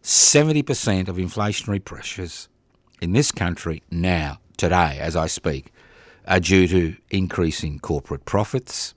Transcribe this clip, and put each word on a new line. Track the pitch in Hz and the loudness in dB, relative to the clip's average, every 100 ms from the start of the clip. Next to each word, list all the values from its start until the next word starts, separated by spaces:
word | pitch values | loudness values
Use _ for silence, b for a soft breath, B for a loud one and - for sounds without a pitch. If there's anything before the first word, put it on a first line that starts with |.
Seventy | - - - 147 156 151 | 2 4 6 6 4 2
percent | 143 131 - 95 92 | 0 -2 0 0 0
of | 90 | -4
inflationary | 90 - 104 104 - 98 | -4 -2 -2 -2 -2 -4
pressures | - - - - 90 - - _ _ _ _ _ | -4 -14 -12 -10 -10 -10 -18 _ _ _ _ _
in | 85 | 0
this | 104 147 | 2 2
country | - 90 85 - 80 _ | 0 -2 -2 -6 -8 _
now, | 85 90 87 73 69 _ - | -2 0 0 -2 -8 _ -4
today, | 87 90 82 69 | 0 4 2 0
as | 76 82 | -4 -2
I | 80 | -2
speak, | - - 69 - b b b b b - | -4 -4 -6 -10 b b b b b 0
are | 92 | 0
due | 85 95 90 | 4 6 6
to | 92 82 90 _ | 4 0 -6 _
increasing | 98 92 - 85 - 78 73 | -2 -2 0 -2 -2 -6 -8
corporate | - 76 - 69 - | -4 -6 -4 -12 -2
profits. | 98 104 135 - - - | -2 0 -4 -6 -8 -8